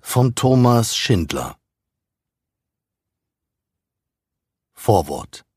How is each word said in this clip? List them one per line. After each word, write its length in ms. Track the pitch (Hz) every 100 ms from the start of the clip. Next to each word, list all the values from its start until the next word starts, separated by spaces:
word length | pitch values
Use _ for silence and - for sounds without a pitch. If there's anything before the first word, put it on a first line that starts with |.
von 340 | - 127 127
Thomas 600 | 120 131 127 123 120 113 -
Schindler. 600 | - 107 78 - 64 - _ _ _ _ _ _ _ _ _ _ _ _ _ _ _ _ _ _ _ _ _ _ _ _ _ _ _ _ _ _ _
Vorwort. 720 | _ - 101 76 71 - - _